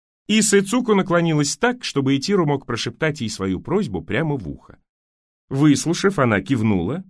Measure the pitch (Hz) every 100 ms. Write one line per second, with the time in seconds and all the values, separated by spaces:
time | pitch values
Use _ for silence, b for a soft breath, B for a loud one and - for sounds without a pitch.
0 | _ _ - 214 214 202 196 254 247 202
1 | 170 170 170 151 147 - 240 247 - 143
2 | 135 139 180 196 151 139 - 113 120 -
3 | 156 151 110 - 95 92 113 190 156 90
4 | 78 107 160 139 80 64 - - _ _
5 | _ _ _ _ - 135 151 135 151 180
6 | 202 190 123 101 - 127 110 95 85 165